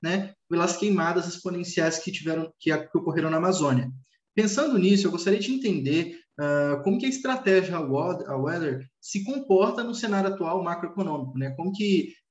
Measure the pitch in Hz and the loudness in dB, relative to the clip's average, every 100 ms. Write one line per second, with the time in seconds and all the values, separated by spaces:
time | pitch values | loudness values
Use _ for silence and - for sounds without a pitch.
0 | 165 196 196 - - 170 175 - 208 185 | -2 -2 -2 -10 -2 0 2 2 2 2
1 | 165 175 175 - 185 175 175 175 165 160 | 2 0 -2 -6 -6 -6 -4 0 0 0
2 | 185 190 160 160 160 - 156 151 156 165 | -6 -6 -4 -4 -4 -4 0 0 0 -2
3 | 160 156 160 160 180 180 143 123 131 - | 0 0 0 2 2 2 2 2 0 -6
4 | - _ _ 214 214 269 302 220 185 196 | -18 _ _ 0 2 2 2 4 6 6
5 | 185 165 196 214 247 262 220 160 131 165 | 4 0 0 0 0 -2 0 0 0 0
6 | 170 - _ - 147 147 143 143 196 240 | -2 -8 _ -6 0 2 2 0 0 0
7 | 262 - 262 254 196 190 185 170 139 139 | 0 -2 -2 -2 4 4 4 -2 -2 0
8 | 175 180 - 135 143 170 156 131 - _ | 0 -4 -4 -2 -2 -2 -2 -4 -8 _
9 | - 196 196 277 277 190 214 - 233 - | -8 -6 -4 -4 4 4 4 0 -6 -4
10 | 220 196 190 190 165 185 170 170 180 - | -2 0 0 -2 -2 -2 -2 -4 -6 -4
11 | 156 151 131 131 135 135 180 196 208 180 | -4 -4 -6 -6 -6 -4 -4 -2 2 2
12 | - - _ | 0 -6 _